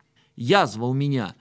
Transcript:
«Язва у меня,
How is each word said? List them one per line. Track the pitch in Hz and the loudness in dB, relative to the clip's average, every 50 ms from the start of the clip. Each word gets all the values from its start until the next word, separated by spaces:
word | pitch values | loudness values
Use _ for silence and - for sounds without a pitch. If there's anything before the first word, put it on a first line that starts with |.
| _ _ _ _ _ _ - | _ _ _ _ _ _ -12
«Язва | - 120 120 190 202 170 117 98 110 117 | -8 0 2 4 4 4 2 -2 -4 -4
у | 123 131 | -2 0
меня, | 139 143 143 139 127 104 87 - _ | 0 0 0 0 -2 -2 -4 -8 _